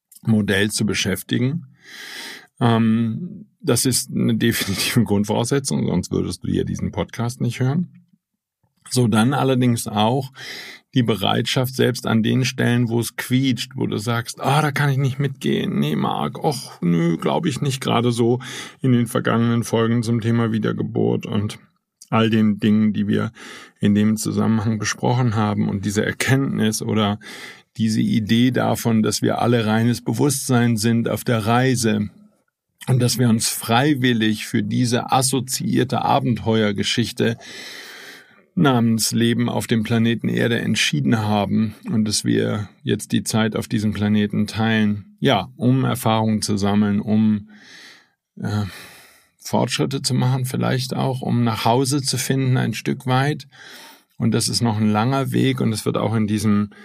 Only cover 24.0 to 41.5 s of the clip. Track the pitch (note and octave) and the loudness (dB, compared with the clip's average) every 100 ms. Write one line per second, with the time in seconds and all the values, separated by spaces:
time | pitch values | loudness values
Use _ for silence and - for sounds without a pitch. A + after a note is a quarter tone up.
24 | G#2+ G#2+ G#2+ G#2 G#2 A2 G#2+ A2 G#2+ - | 2 0 -2 -2 0 0 0 -2 -4 -2
25 | A#2+ B2 B2 G#2+ G#2+ G#2 G#2+ G2 G#2 G2+ | 0 2 2 0 0 0 -2 -2 -2 -2
26 | - - - C3+ C#3 G#2+ G#2+ G#2+ A2 G#2+ | -2 -2 0 2 0 0 0 -2 -2 0
27 | G#2 G#2 - - - - _ - A2+ A2 | 0 -2 -6 -16 -18 -20 _ -2 0 0
28 | A#2+ A#2+ G#2 A2+ B2+ A#2+ A2+ A2+ A#2+ A2 | 0 0 2 2 4 2 0 0 2 2
29 | A2 - A2 - A#2 A#2+ G#2+ A2 A#2 A#2 | 2 0 0 2 2 2 2 2 2 0
30 | - A#2+ C#3+ C3+ - B2 A#2+ A2+ A2+ A#2 | -2 0 0 0 0 2 4 2 2 2
31 | A#2 G#2+ - A2+ G#2+ A#2+ C3 A#2+ A2+ G#2+ | 0 -2 0 0 2 2 2 2 2 0
32 | G#2 - - _ _ _ _ _ - B2+ | -2 -8 -20 _ _ _ _ _ -2 2
33 | B2 B2+ A#2+ A2+ - - - A#2 D3 C3+ | 2 2 4 2 0 -4 0 2 4 2
34 | B2+ A#2 G#2+ G#2+ - A2 G#2 A#2+ B2 A#2+ | 2 2 0 -2 -4 -2 -2 0 0 0
35 | - C3 B2+ C3+ C3 - B2 B2+ B2+ A2+ | 0 0 2 0 -2 -4 -2 0 0 0
36 | - C3 C3 G2+ F#2 A2 G#2 G2+ G2+ - | 0 0 0 -2 0 2 2 0 -2 -2
37 | A2 - A2+ A#2 - - - - - - | -2 0 -2 -2 -8 -16 -16 -16 -18 -18
38 | - - - - _ F#3 D3 B2 A#2 A2+ | -20 -20 -20 -20 _ 0 2 4 2 2
39 | - A#2 A#2 A#2+ A#2+ A#2 - A2+ G#2+ A#2 | 0 0 0 0 -2 -2 -2 -2 0 2
40 | A#2 A2+ A#2+ A#2 A#2+ A#2 - A2 - D3 | 2 0 -2 0 0 0 -2 -2 0 0
41 | C#3 A2+ G#2+ G#2 G2+ | 0 0 2 0 0